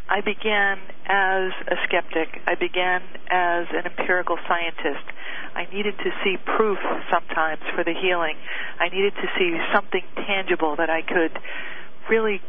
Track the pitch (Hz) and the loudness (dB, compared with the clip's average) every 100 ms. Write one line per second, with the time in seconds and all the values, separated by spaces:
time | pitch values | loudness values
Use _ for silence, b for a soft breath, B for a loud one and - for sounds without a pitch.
0 | - 190 202 202 214 208 196 190 - - | 0 0 0 0 0 2 2 0 -4 -4
1 | - 196 190 190 185 - - 175 - 180 | 0 2 4 2 0 -2 -2 0 2 0
2 | - 165 156 - - 175 180 180 180 180 | 0 0 -2 -2 0 0 0 0 2 0
3 | 185 - - 180 175 170 165 160 175 - | -2 -4 0 2 4 2 0 -2 -2 -2
4 | - 180 185 170 - 175 170 - 151 139 | 0 2 2 0 0 0 0 -2 -2 -2
5 | - B B B B - 175 196 208 196 | -4 B B B B -4 -4 -2 -2 -2
6 | 185 - 202 180 - - 220 185 - - | -2 0 0 0 0 2 2 2 0 -2
7 | - 175 - 170 160 151 - - 165 170 | 2 2 2 0 0 0 -2 0 0 0
8 | 185 175 160 151 B B B - 170 190 | 0 2 0 -2 B B B 0 0 2
9 | 202 - 180 - 180 165 - 208 - 185 | 2 0 -2 0 0 0 2 2 2 -2
10 | - - 185 196 190 175 160 147 165 160 | -2 -4 -2 -2 0 0 0 0 0 0
11 | 160 175 160 - B B B B B - | 0 2 2 0 B B B B B -4
12 | - 226 220 196 | 0 2 2 0